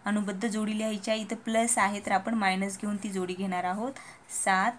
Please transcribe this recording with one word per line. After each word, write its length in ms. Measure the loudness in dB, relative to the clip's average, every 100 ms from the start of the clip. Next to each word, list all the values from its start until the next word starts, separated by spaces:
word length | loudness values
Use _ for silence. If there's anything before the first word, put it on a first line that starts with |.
अनुबद्ध 440 | -2 0 0 -2 -2
जोडी 300 | 0 -2 -2
लिहायची 320 | -2 -2 -2
आहे. 100 | -2
इथं 160 | -2 -6
plus 420 | 0 2 4 4
आहे 220 | 4 2 2
तर 60 |
आपण 220 | 0 2
minus 440 | 2 2 2 0 -2
घेऊन 160 | -4 -4
ती 140 | -2
जोडी 240 | -2 -2
घेणार 300 | -2 -2 0
आहोत. 280 | -2 -2 -4 -6 -14 -20 -10 -2
सात 280 | 2 4 4